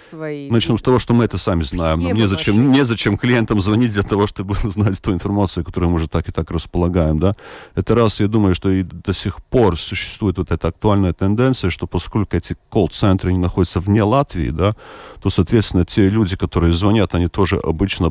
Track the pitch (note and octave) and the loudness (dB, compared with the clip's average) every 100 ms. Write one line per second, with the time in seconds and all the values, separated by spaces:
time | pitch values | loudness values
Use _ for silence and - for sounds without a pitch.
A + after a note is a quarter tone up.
0 | - D#3+ D#3 D3 C#3 A#2 - A2 - B2+ | -12 -10 -10 -8 -2 0 2 0 2 2
1 | - A#2+ A2+ F#2 - F2 D2 F2 E2 D#2+ | 4 2 2 0 -2 0 -2 -2 -2 0
2 | E2+ G#2 G#2 F#2+ - G#2 C3+ C3+ C3 G#2+ | 0 0 0 0 2 2 4 4 2 0
3 | A2+ G2+ B2 B2 A2 G#2+ F#2+ A2 B2 G2+ | -2 0 0 0 2 0 2 2 2 0
4 | F#2 G2+ G2+ - G2 F#2 A2 G#2 G#2 F#2+ | -2 0 0 -2 -6 -2 -2 0 0 0
5 | - F2+ G2+ G2+ G2 - E2 - E2+ E2+ | -2 -2 0 0 0 -2 -6 -2 0 0
6 | D#2 E2 - - D#2+ E2+ - F2 F2 F2+ | 0 -2 -4 -6 -4 -6 -4 -2 0 0
7 | D#2 D#2 F#2 G2+ - - - - - A2+ | 0 2 0 -2 -10 -20 -12 -6 0 2
8 | A2+ - G2+ A2 G2 F2+ G2 F#2+ F2+ E2+ | 2 2 0 2 2 2 0 0 -2 -8
9 | - F2 G#2 - - C3 G#2 D#2+ - F#2 | -6 -4 -4 -8 0 4 4 2 -4 -6
10 | - - F#2+ F2+ F2 E2+ E2 - G#2 G2+ | -8 -4 -4 -2 -4 -2 -4 -2 0 2
11 | F#2+ E2 G2 G#2+ C3 B2+ F#2 - F2+ F2+ | 2 0 0 2 0 0 -2 -4 -6 -6
12 | - A2 G2 F2 - - _ A2+ E2 - | -4 -4 -2 -4 -6 -12 _ 0 0 0
13 | G#2 F#2 F#2 F2+ F2 - F2+ F#2 F#2+ G#2 | 2 2 0 0 0 0 -2 -2 0 0
14 | G#2 C3 C#3+ F2+ C2 D#2+ G2 G#2+ - - | 2 0 -2 -4 -4 0 -2 -2 -12 -20
15 | - - G2 - F2 A#2+ G2 F#2 F2 - | -20 -6 -2 0 2 2 2 0 0 2
16 | F#2+ A2 F#2+ F#2 F2 - E2+ E2+ G2+ A2 | 2 2 0 -2 -4 0 2 2 2 2
17 | F#2 F2 F2 - F#2 F2 - D#2+ G2 - | 2 0 -2 0 0 0 -2 -2 -2 0
18 | E2 | -2